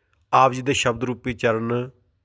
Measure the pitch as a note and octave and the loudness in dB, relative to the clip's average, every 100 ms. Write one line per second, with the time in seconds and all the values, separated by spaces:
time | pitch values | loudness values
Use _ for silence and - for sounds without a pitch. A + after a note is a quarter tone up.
0 | _ _ _ B2+ C3 B2+ B2+ C3 B2+ A#2 | _ _ _ 4 4 2 -2 -2 -2 -2
1 | B2 A#2 B2+ A2+ A#2+ A2+ A#2 A#2+ B2+ - | -4 -6 -8 -2 0 0 -2 -4 -6 -14
2 | _ _ | _ _